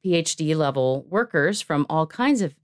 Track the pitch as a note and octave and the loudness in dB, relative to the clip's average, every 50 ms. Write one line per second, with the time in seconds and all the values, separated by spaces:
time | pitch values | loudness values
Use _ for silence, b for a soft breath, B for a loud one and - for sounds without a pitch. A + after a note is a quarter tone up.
0 | - F#3+ F3 E3 D#3+ - - - D#3+ D3+ D#3 D#3 D3+ C#3 C3 C3+ B2+ C3 C3 C#3 | -2 0 0 0 0 -2 -4 -2 -2 0 0 2 0 0 0 0 0 0 0 -2
1 | - - F3 G3 D3 - - D3+ C#3+ F3+ G#3 - - - D#3 D3 C#3+ - D#3 D#3+ | -4 -4 -2 -2 -2 0 0 2 2 2 0 -2 -4 -2 -2 -2 0 0 0 0
2 | D#3+ D#3+ - - B3 C#4+ C#4+ A#3 G3 C#3+ - _ | -2 -2 -2 -2 0 0 2 0 0 -2 -6 _